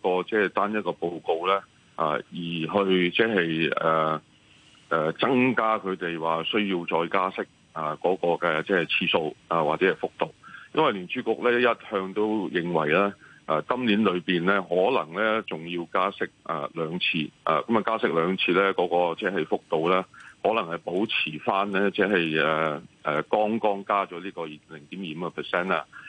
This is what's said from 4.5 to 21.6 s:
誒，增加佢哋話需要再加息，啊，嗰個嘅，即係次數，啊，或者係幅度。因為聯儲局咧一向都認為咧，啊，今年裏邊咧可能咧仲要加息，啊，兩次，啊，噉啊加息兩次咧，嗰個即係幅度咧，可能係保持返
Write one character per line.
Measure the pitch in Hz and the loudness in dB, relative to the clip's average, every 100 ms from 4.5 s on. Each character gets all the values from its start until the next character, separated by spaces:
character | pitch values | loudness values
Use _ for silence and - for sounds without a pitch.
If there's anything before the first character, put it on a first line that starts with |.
| - - - - | -20 -20 -20 -4
誒， | 80 78 | 0 0
增 | - 123 127 127 | 0 2 4 4
加 | 117 110 110 | 2 0 0
佢 | 95 92 | -2 -4
哋 | 87 82 | -4 -2
話 | 80 82 | 0 0
需 | 82 110 101 | 0 0 0
要 | 87 | 0
再 | 85 82 82 | 0 0 0
加 | 95 92 | 0 0
息， | 101 98 _ _ | -4 -8 _ _
啊， | 80 78 78 | -6 -6 -2
嗰 | 87 92 | 0 2
個 | 87 82 87 | 2 2 2
嘅， | 78 | 0
即 | 82 | 2
係 | 92 78 | 0 2
次 | - 85 | 0 0
數， | 87 78 - _ | 0 -2 -6 _
啊， | 85 | 0
或 | 76 78 | 2 2
者 | 92 | 2
係 | 82 | 2
幅 | - - | -6 -4
度。 | - - - - - | -6 -6 -20 -20 -6
因 | 151 | 0
為 | 156 | 2
聯 | 101 90 | 0 -4
儲 | 127 | -4
局 | 117 110 120 | -2 0 2
咧 | 120 | 4
一 | 120 113 - | 2 2 -2
向 | 98 95 | -4 -2
都 | 101 107 107 90 | -2 0 0 0
認 | 87 85 | -2 0
為 | 82 76 | 0 2
咧， | 85 101 - - - - | 2 2 -2 -16 -20 -4
啊， | 78 - | -2 0
今 | 123 120 | -2 2
年 | 101 | 2
裏 | 104 90 | 2 2
邊 | 90 87 90 | 0 0 2
咧 | 101 | 0
可 | 85 87 101 123 | 0 2 2 2
能 | 78 87 | -2 -2
咧 | 110 110 - | 0 0 -4
仲 | 80 82 | -8 -6
要 | 87 80 | -6 -2
加 | 98 95 | 0 0
息， | - 90 - | -2 -8 -8
啊， | - 80 71 | -8 -6 -6
兩 | 82 80 90 | -6 -4 -2
次， | - 82 73 - | -2 -2 -4 -4
啊， | - 76 85 | 0 0 2
噉 | 113 | 0
啊 | |
加 | 101 110 | 0 0
息 | 110 | 0
兩 | 80 85 95 | 2 0 0
次 | - | 2
咧， | 90 98 | 2 2
嗰 | 92 87 | 2 2
個 | 87 87 82 | 2 2 0
即 | 95 | -2
係 | 92 78 | -2 -2
幅 | 101 - | -4 -2
度 | 80 82 | 0 2
咧， | 92 92 - - - | 2 0 -10 -20 -2
可 | 98 | 0
能 | 113 85 | 0 -2
係 | 85 | -6
保 | - 90 110 | -4 -2 0
持 | - - 76 | 0 -2 -4
返 | - 98 | -2 0